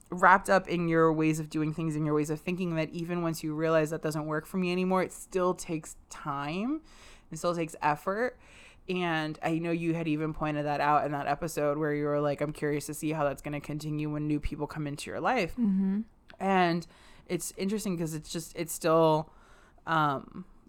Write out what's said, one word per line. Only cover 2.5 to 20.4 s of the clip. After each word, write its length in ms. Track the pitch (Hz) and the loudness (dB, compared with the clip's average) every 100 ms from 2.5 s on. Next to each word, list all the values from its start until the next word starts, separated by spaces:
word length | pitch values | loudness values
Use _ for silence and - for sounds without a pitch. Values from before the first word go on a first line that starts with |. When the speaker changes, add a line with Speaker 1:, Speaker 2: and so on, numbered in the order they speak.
| 180 180 160 | -2 -2 -2
Speaker 1:
that 140 | 156 | -2
even 300 | 170 170 175 | -4 -4 -2
once 220 | 170 160 | -2 -2
you 100 | 156 | -4
realize 360 | 151 160 160 156 | -2 2 4 2
that 120 | 160 | -2
doesn't 260 | 156 156 151 | -4 -4 -2
work 180 | 156 - | -4 -2
for 100 | 190 | -2
me 140 | 180 | 0
anymore, 320 | 180 185 185 | 0 2 2
it 80 | 175 | 0
still 420 | - - 190 180 | -6 -6 0 0
takes 440 | 180 - 156 - - - | 0 -4 -8 -8 -18 -18
time. 720 | - 151 139 147 175 233 311 - - - - - | -10 -6 -6 -4 -4 -2 -4 -8 -20 -20 -20 -16
It 60 | 160 | -4
still 160 | 175 170 | -2 0
takes 200 | 160 - | -2 -2
effort. 560 | 151 147 - 202 247 - - - - - - | 0 0 -2 -2 -4 -6 -20 -20 -20 -14 -6
And 500 | 180 175 160 156 156 | -2 0 -2 -2 -4
I 160 | 160 165 | -2 -2
know 120 | 170 | 0
you 220 | 170 165 | -2 0
had 140 | 165 165 | -2 -2
even 260 | 151 156 | -2 -2
pointed 320 | 156 151 147 147 | -4 -4 -2 -2
that 140 | 143 | 0
out 260 | 147 151 143 | 4 4 2
in 60 | |
that 160 | 143 143 | -2 -2
episode 500 | 147 165 156 147 147 | -2 -2 -2 0 0
where 160 | 156 | 0
you 120 | 147 147 | 0 0
were 140 | 147 | 2
like, 180 | 147 139 | 0 0
"I'm 120 | 147 | -4
curious 320 | 151 151 147 - | -2 -2 -2 -4
to 60 | 151 | -6
see 160 | 156 | -4
how 120 | 151 143 | 0 0
that's 160 | 139 | -2
gonna 180 | 151 147 | -6 -8
continue 480 | - 147 156 151 151 | -6 -6 -4 -4 -2
when 160 | 151 151 | -2 0
new 140 | 147 | 0
people 260 | - 147 147 | -2 -4 -6
come 200 | 156 147 | -6 -6
into 240 | 143 - | -6 -8
your 80 | 98 | -4
life." 320 | 175 254 170 - | 0 0 -2 0
Speaker 2:
Mm-hmm. 400 | 220 190 190 202 226 _ - - | 2 2 2 0 -4 _ -20 -4
Speaker 1:
And 480 | 190 190 175 170 - - - - - | 2 4 4 2 -4 -18 -20 -16 -6
it's 260 | 175 - - | -6 -6 -4
interesting 380 | 190 214 202 170 | -2 -2 -2 -2
'cause 160 | 165 156 | -4 -6
it's 160 | - | -8
just, 220 | 170 156 - | -10 -8 -8
it's 180 | 165 | -8
still, 580 | - 165 160 160 156 165 - - - - - - | -2 4 6 6 4 0 -12 -20 -20 -20 -12 -2
um, 600 | 160 147 135 - - | 2 2 0 -6 -16